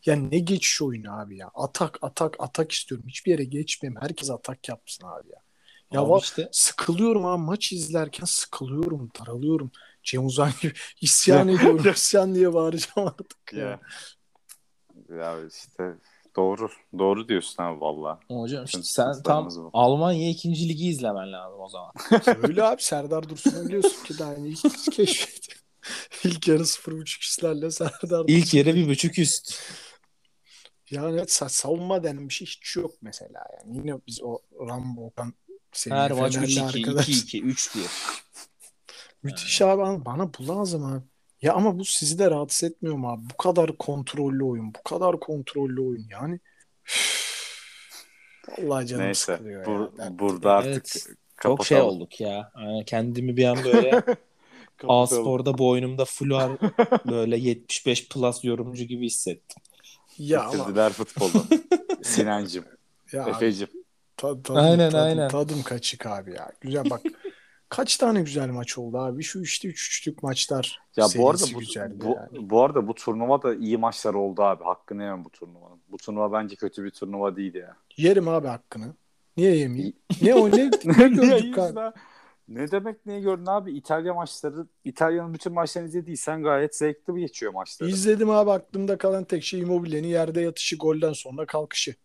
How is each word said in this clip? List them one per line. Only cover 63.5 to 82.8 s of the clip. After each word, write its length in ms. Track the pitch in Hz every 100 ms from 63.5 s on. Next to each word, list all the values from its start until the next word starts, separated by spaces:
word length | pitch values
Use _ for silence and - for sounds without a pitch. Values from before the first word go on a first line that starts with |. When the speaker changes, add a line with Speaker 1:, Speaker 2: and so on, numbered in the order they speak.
| 98 101 359 - _ _ -
Speaker 1:
ta-, 240 | 139 135
tadım, 140 | 131 131
Speaker 2:
Aynen, 280 | 151 170 165
Speaker 1:
tadım, 120 | 156 156
Speaker 2:
aynen. 220 | 160 143
Speaker 1:
tadım 340 | 139 147 151
kaçık 420 | 131 123 - - 117
abi 280 | 101 95
ya. 180 | 85 76 -
Güzel 280 | 131 143 285
bak. 120 | - 320 - 403 -
<laughs> 340 | _ _ _
Kaç 280 | - 262 -
tane 240 | 240 214
güzel 280 | 156 139 135
maç 280 | 123 - -
oldu 200 | 120 120
abi? 260 | 131 127
Şu 180 | 156 190
işte 260 | 175 - 196
üç 200 | 165 -
üçlük 340 | - - 147
maçlar 560 | 143 127 - 135 127 - _ -
Speaker 3:
Ya 80 | 107
bu 40 |
Speaker 1:
serisi 200 | 123 123
Speaker 3:
arada 260 | 170 185 120
bu, 40 |
Speaker 1:
güzeldi 360 | 113 110 98 98
Speaker 3:
bu, 140 | 110 127
Speaker 1:
yani. 340 | 107 147 101
Speaker 3:
bu 140 | 107
arada 240 | 131 143 107
bu 60 | 113
turnuvada 600 | - 110 117 139 135 110
iyi 220 | 110 113
maçlar 360 | 113 - 110
oldu 300 | 101 98 92
abi. 200 | 101 92
Hakkını 400 | 85 92 - 104
yemem 220 | 101 95 82
bu 40 |
turnuvanın. 500 | _ 87 87 87 87 _
Bu 60 | 95
turnuva 340 | - 104 104
bence 240 | 107 104 98
kötü 280 | 101 98
bir 60 | 98
turnuva 440 | - 98 101 101 95
değildi 220 | 98 90
ya. 180 | 87 - _ -
Speaker 1:
Yerim 300 | 160 196 165
abi 200 | 165 143
hakkını. 460 | 120 _ 110 110 156 _ _ _ -
Niye 180 | 185 165
yemeyeyim? 400 | 135 123 196 - _ 185
Speaker 3:
İyi. 40 | 190
Speaker 1:
Ne 100 | 254
o, 140 | 214
ne, 40 | 202 277 -
Speaker 3:
<laughs> 80 | 165
Speaker 1:
ne 120 | 156
Speaker 3:
Niye 120 | 254
Speaker 1:
gördük 340 | 240 247 254
Speaker 3:
yiyorsun 320 | 233 247 180 185
Speaker 1:
abi? 40 |
Speaker 3:
ha? 140 | 220 - - - _ _ _
Ne 240 | 113 151
demek 340 | 196